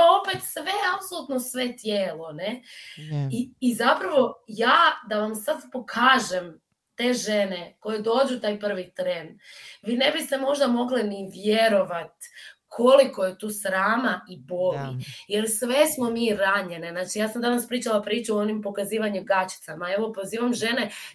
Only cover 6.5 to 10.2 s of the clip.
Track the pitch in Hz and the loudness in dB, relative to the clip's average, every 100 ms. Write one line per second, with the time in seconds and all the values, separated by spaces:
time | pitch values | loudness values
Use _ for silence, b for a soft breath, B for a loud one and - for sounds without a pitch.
6.5 | 160 _ _ _ - 240 240 214 208 196 | -14 _ _ _ -4 0 0 0 0 0
7.5 | 175 170 _ 214 220 214 240 262 247 214 | -2 -10 _ -6 -4 0 2 2 0 -2
8.5 | 208 208 185 175 - 180 170 156 - B | -2 -2 -4 -6 -6 -4 -4 -6 -16 B
9.5 | B B B 208 240 269 311 | B B B -4 2 2 2